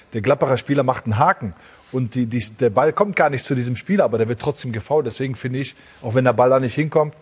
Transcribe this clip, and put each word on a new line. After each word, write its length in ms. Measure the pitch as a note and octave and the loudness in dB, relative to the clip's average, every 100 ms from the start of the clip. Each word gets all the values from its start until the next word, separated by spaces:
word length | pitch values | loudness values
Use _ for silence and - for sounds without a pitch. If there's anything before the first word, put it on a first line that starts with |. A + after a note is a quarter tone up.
| - | -10
der 80 | A#2 | -4
Gladbacher 360 | G2+ C#3 C#3+ B2+ | 0 2 2 0
Spieler 280 | - C#3+ | 0 0
macht 220 | C3 B2+ - | 0 0 0
einen 120 | G#2+ | 2
Haken. 320 | D#3+ F#3+ A2 F2 - - - | 2 2 -2 -12 -20 -20 -10
Und 240 | C3 A#2+ | -6 -4
die, 120 | B2+ A#2 | -2 -2
die, 120 | A#2+ - - | -2 -4 0
der 100 | B2 | 0
Ball 220 | G2+ D3+ | 2 2
kommt 240 | - G#3 F#3 | 2 0 2
gar 120 | D#3 | 2
nicht 140 | C3+ | 0
zu 120 | - C3+ | -4 -2
diesem 180 | B2 | -2
Spieler, 300 | A#2+ - G3 | -6 -2 2
aber 140 | C3+ A2 | 2 2
der 100 | A2+ | -2
wird 100 | A#2+ | -2
trotzdem 300 | - - B2+ | -4 -4 -6
gefoult. 360 | A2 - D3+ B2+ | -6 -2 -2 -2
Deswegen 280 | - C3+ | -4 -6
finde 240 | C3 C3 B2+ | -6 -6 -6
ich, 160 | C3+ - - - | -8 -10 -20 -14
auch 140 | A#2+ | -4
wenn 80 | A#2 | 0
der 80 | B2+ | 2
Ball 180 | A#2+ B2 | 4 4
da 100 | C3 | 4
nicht 160 | B2+ - | 2 -2
hinkommt, 380 | D#3 D#3 D3+ - | 0 0 0 -4